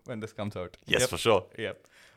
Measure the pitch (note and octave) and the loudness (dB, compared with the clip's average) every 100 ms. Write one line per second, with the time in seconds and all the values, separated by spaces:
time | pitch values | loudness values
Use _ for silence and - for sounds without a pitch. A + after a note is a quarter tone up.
0 | - A#2 G#2+ - G#2 G2 F2+ - - - | -12 -10 -10 -8 -8 -6 -10 -12 0 2
1 | B2 F2 A#2 G#2 - - G#2 - _ - | 2 2 4 4 2 -8 -8 -8 _ -20
2 | - | -20